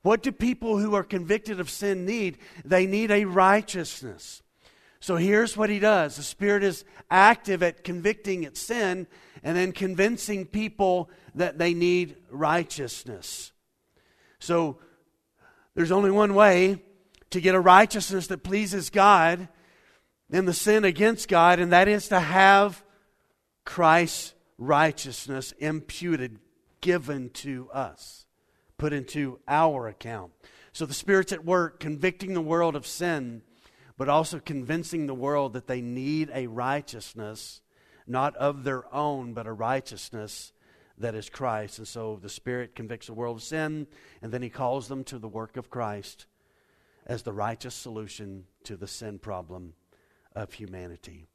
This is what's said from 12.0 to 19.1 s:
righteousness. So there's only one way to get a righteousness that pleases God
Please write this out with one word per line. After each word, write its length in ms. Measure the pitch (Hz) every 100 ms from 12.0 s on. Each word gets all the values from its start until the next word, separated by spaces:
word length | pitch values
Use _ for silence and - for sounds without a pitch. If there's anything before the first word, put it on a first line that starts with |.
| 170 - _
righteousness. 1200 | 135 151 170 165 - 123 - 127 101 - - - _ _ _ _ _ _ _ _ _
So 380 | - 170 160 131 _ _ _ _ _ _ _ _ _
there's 180 | - 165
only 200 | 185 202
one 240 | 202 208
way 480 | 196 208 180 185 196 - _ _ _ _
to 100 | 185
get 140 | 175
a 40 | 185
righteousness 680 | 180 185 220 208 - 190 165
that 160 | 185
pleases 460 | 180 202 208 196 147
God 580 | 202 202